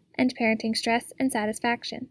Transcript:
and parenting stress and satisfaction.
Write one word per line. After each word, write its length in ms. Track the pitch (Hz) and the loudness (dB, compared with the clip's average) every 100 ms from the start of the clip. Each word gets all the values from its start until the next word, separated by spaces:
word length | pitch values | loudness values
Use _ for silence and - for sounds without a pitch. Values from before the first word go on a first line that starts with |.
| _ - | _ 0
and 160 | 254 - | 0 2
parenting 340 | 226 220 220 | 2 2 0
stress 380 | 226 233 233 - - | -2 2 0 0 -2
and 140 | 262 | 0
satisfaction. 720 | 226 214 214 240 240 - - 254 | 0 -2 0 0 0 -4 -10 -12